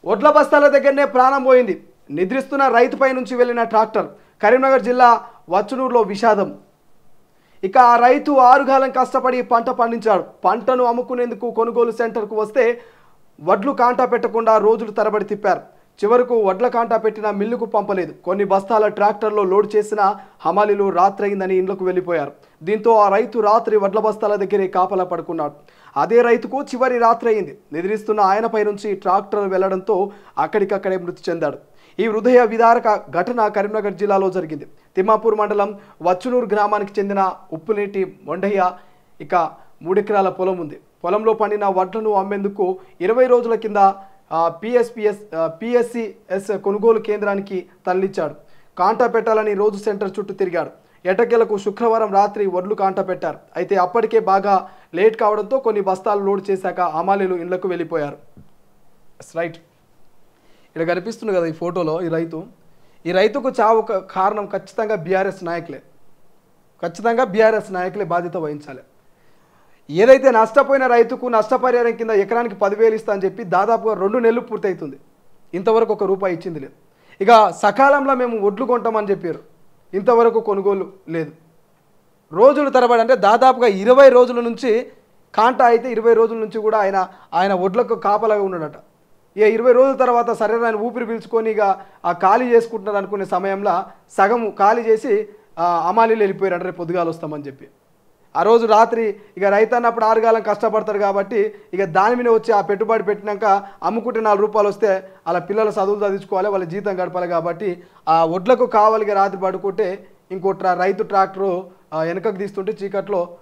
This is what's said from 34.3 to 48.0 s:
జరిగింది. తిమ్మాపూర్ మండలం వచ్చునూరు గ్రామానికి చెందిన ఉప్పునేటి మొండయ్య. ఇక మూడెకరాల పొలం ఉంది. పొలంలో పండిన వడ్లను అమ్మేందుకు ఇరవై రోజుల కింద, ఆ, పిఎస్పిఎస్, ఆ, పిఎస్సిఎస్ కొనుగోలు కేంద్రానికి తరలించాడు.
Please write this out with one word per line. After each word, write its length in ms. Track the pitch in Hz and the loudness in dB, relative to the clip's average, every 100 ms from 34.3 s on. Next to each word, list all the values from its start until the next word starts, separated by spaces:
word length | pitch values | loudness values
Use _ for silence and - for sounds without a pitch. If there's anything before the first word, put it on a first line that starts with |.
జరిగింది. 360 | 175 160 151 - - _ - | -4 -8 -12 -14 -20 _ -4
తిమ్మాపూర్ 380 | 190 214 226 | 0 2 0
మండలం 440 | 214 208 208 202 202 - _ | 0 -2 0 -2 -4 -20 _
వచ్చునూరు 440 | 165 180 254 247 233 | -2 -2 0 -2 0
గ్రామానికి 460 | 208 208 208 202 - | -2 0 -2 -4 -6
చెందిన 340 | 196 196 190 - - | -4 -2 -2 -4 -14
ఉప్పునేటి 680 | 156 - 208 202 196 185 - | -14 -6 -4 -4 -4 -6 -8
మొండయ్య. 480 | 147 170 196 196 180 180 - _ _ - | -10 -6 -4 0 -2 -2 -20 _ _ -20
ఇక 300 | 156 180 160 - - - | -4 -2 -2 -6 -20 -16
మూడెకరాల 460 | 156 196 202 208 190 | -2 -2 0 0 0
పొలం 300 | - 185 185 | -2 -4 -4
ఉంది. 220 | 156 - _ _ | -8 -14 _ _
పొలంలో 280 | 170 208 220 | -4 0 0
పండిన 340 | 214 208 208 202 | 0 -2 -2 -2
వడ్లను 480 | 185 185 220 220 | -2 -2 -4 -2
అమ్మేందుకు 640 | 202 196 202 202 202 185 185 - _ | -2 -2 -4 -6 -4 -4 -4 -12 _
ఇరవై 260 | 185 233 254 | -2 2 4
రోజుల 280 | 247 240 | 2 2
కింద, 380 | 226 220 208 196 196 - _ _ | -4 -2 2 2 2 -14 _ _
ఆ, 160 | 160 170 | -2 -2
పిఎస్పిఎస్, 840 | 165 220 247 233 - 214 202 - | -4 -2 0 0 -2 -4 -4 -10
ఆ, 120 | 160 165 | -4 -4
పిఎస్సిఎస్ 1120 | 220 226 240 233 240 220 196 _ 190 196 196 | -4 -2 0 0 -4 -8 -12 _ -8 -4 -4
కొనుగోలు 400 | 196 202 226 220 | -4 0 2 2
కేంద్రానికి 680 | 214 208 208 202 196 190 180 _ - | 0 -4 -2 -4 -6 -10 -12 _ -4
తరలించాడు. 480 | 185 | -2